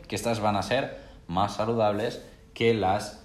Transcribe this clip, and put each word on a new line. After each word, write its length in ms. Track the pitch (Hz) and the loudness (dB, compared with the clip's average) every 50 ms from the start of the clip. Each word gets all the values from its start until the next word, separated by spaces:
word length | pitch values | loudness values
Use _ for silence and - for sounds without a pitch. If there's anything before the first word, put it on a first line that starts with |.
| - | -10
Que 80 | - 107 | -8 -6
estas 240 | 95 - 117 113 104 | -2 -2 -2 0 0
van 160 | 104 107 101 | 2 0 2
a 80 | 98 | 0
ser 360 | 90 107 123 135 - - - - - - - - - | 0 0 0 0 -2 -2 -8 -12 -16 -20 -20 -18 -10
más 300 | - 87 95 101 101 - | -4 0 0 0 0 0
saludables 680 | - 107 117 117 113 107 104 101 104 113 123 - - - - - - - - - | -2 -2 0 2 2 2 2 2 0 -2 -4 -4 -8 -14 -18 -20 -20 -20 -12 -2
que 180 | - 117 113 113 | 2 4 4 4
las 500 | 104 95 92 98 104 - - - - | 4 4 2 2 0 -2 -6 -12 -16